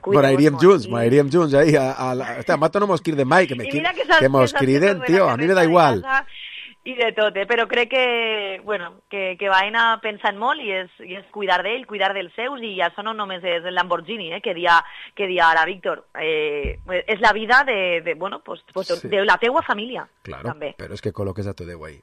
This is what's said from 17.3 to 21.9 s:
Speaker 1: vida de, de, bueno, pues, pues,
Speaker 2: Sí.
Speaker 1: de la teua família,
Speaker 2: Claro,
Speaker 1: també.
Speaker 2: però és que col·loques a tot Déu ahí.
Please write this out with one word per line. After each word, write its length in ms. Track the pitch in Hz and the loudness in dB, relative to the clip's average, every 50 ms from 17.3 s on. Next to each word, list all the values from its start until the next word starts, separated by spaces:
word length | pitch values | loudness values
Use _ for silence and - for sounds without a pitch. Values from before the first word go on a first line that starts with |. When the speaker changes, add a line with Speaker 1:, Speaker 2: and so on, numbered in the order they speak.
| 208 202 | 2 0
Speaker 1:
vida 240 | 220 208 247 262 285 269 | 0 2 2 2 2 2
de, 320 | 240 196 190 180 175 170 | 0 -2 -2 -2 -2 -2
de, 140 | 160 170 160 | -4 -4 -6
bueno, 260 | 151 175 196 220 233 - | -6 -6 -8 -10 -10 -12
pues, 200 | - 180 170 _ _ - | -14 -14 -14 _ _ -10
pues, 140 | 185 190 - 175 170 | -8 -6 -4 -4 -6
Speaker 2:
Sí. 100 | - 190 196 | -4 -2 -2
Speaker 1:
de 80 | 196 196 | 0 2
la 120 | 214 185 180 | 2 2 2
teua 240 | - 233 262 320 | 2 0 0 0
família, 460 | 320 - 247 202 214 247 254 180 - - _ _ - | -2 -2 -4 -6 -6 -10 -12 -14 -14 -16 _ _ -18
Speaker 2:
Claro, 260 | - 69 65 78 117 151 | -16 -14 -12 -10 -12 -10
Speaker 1:
també. 180 | 151 151 143 143 | -10 -10 -12 -12
Speaker 2:
però 220 | - 98 82 - 101 | -12 -14 -14 -14 -10
és 80 | - | -8
que 80 | 107 98 | -8 -6
col·loques 320 | - 101 98 92 - 101 | -6 -6 -6 -6 -8 -8
a 80 | 101 98 | -8 -10
tot 160 | - 90 85 | -10 -12 -14
Déu 160 | 87 82 76 | -14 -14 -16
ahí. 140 | 78 | -18